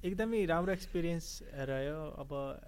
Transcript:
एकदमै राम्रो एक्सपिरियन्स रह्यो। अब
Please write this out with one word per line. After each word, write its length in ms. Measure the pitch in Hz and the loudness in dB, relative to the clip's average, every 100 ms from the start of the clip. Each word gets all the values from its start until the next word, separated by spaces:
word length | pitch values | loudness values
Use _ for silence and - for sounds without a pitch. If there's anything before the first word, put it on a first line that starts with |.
एकदमै 400 | 180 190 226 226 | -2 2 2 4
राम्रो 280 | 175 165 185 | 6 4 4
एक्सपिरियन्स 720 | 185 - 180 170 165 - - - | 0 0 0 2 0 -4 -10 -8
रह्यो। 560 | 139 135 135 139 156 151 | -4 -2 0 0 -2 -4
अब 500 | - 139 143 139 135 | -6 -6 -4 -4 -6